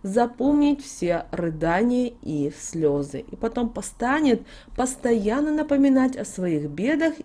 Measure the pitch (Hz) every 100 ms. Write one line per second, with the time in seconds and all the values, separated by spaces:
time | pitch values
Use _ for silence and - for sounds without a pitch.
0 | 196 214 240 240 269 294 294 285 - -
1 | 175 170 - - 170 156 165 175 240 247
2 | 247 - - 151 143 - - 165 151 143
3 | 143 139 - - 226 - 226 - - -
4 | 240 294 294 226 - - - - 254 -
5 | 240 233 202 247 302 302 302 285 277 269
6 | 254 262 185 - 180 156 147 147 226 302
7 | 320 311